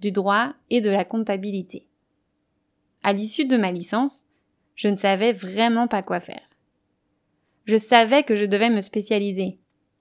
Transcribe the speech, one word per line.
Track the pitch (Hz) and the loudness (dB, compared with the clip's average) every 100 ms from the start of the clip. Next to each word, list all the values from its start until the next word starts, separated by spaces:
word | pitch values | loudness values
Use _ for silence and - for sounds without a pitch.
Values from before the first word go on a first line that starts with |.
du | 202 | -4
droit | 196 196 202 262 - - | -2 2 2 0 -6 -2
et | 240 | 0
de | 214 | 2
la | 196 175 | 0 0
comptabilité. | 226 220 196 202 196 185 - - _ _ _ _ _ _ _ _ _ _ _ | -4 -4 -4 -6 -8 -8 -14 -20 _ _ _ _ _ _ _ _ _ _ _
À | 202 | -2
l'issue | 202 220 - 269 | -2 -2 -2 0
de | 247 | 2
ma | 190 | 0
licence, | 180 180 220 269 - - _ _ _ _ - | -4 -4 -2 -2 -6 -20 _ _ _ _ -4
je | 208 | -2
ne | 202 | 0
savais | 196 190 226 | 0 2 0
vraiment | 190 185 196 233 233 240 | -2 -4 0 2 2 0
pas | 202 | -2
quoi | 180 175 | -4 -6
faire. | - - - _ _ _ _ _ _ _ _ _ _ _ | -8 -18 -20 _ _ _ _ _ _ _ _ _ _ _
Je | - 214 | 0 0
savais | - 240 220 277 | 6 4 6 4
que | 294 | 2
je | 208 | 0
devais | 208 202 233 | 0 2 2
me | 214 | 0
spécialiser. | 196 214 202 208 202 190 185 - _ _ _ _ | -2 -6 -2 -2 -2 -4 -6 -8 _ _ _ _